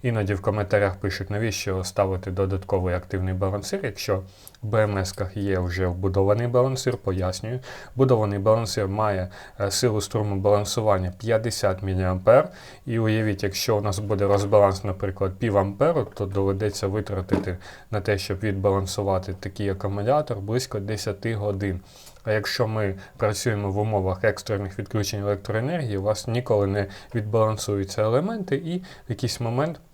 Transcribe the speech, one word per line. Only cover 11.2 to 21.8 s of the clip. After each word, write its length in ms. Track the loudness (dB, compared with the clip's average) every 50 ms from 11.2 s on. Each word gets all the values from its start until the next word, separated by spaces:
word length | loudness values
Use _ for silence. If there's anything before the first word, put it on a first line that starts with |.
| 0 2 2 2 2 -2 -2 0 0 0 0 0 -2
міліампер. 680 | -2 0 0 2 0 0 2 6 8 8 8 6 2 -6 -16 -20 -20 -20 -14 -8
І 140 | -4 -2 0
уявіть, 440 | 2 2 2 2 2 0 0 0 -2
якщо 340 | -4 -4 -2 0 2 2
у 40 | 2
нас 180 | 2 0 -2 -2
буде 280 | -2 -2 0 2 4
розбаланс, 560 | 4 4 4 4 6 6 8 8 8 4 2 -2
наприклад, 500 | -4 -4 -2 -4 -4 -2 -2 -2 -2 -2 -2
пів 180 | -2 2 4
амперу, 500 | 4 2 2 0 2 2 2 2 2 -2 -2 -4
то 120 | -6 -6
доведеться 600 | -2 0 0 2 2 2 0 0 -2 -2 -2 -4
витратити 720 | -2 -2 -2 -4 -2 -4 -6 -2 0 -2 -2 0 -4 -8 -8 -10 -18 -20 -20 -10 -6
на 100 | -6 -2
те, 160 | 0 0 0
щоб 220 | 0 0 -4 -4 -2
відбалансувати 960 | -2 -2 -2 2 2 2 2 2 0 -2 -4 -2 0 0 0 0 -2 -4 -10 -8
такий 300 | -10 -12 -6 -4 -2 -2
акумулятор, 680 | -2 -2 -4 -4 -4 -2 0 2 2 2 0 -2 -6
близько 420 | -6 -4 -2 -2 -2 -2 -2 -6 -6
десяти 560 | -4 -4 -6 -4 -4 -6 -6 -4 -4 -4 -4
годин. 440 | -2 -2 -2 -2 -2 -2 -2 -2 -4